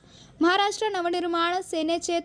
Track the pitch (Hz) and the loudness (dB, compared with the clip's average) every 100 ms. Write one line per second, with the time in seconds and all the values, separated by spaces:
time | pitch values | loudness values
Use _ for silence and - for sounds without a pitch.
0 | - - - - 320 381 403 403 440 392 | -20 -20 -20 0 2 4 2 0 -2 -2
1 | 349 349 349 339 339 359 381 330 311 339 | -2 -2 -2 0 0 -2 -4 -2 0 -2
2 | 339 339 | 0 -2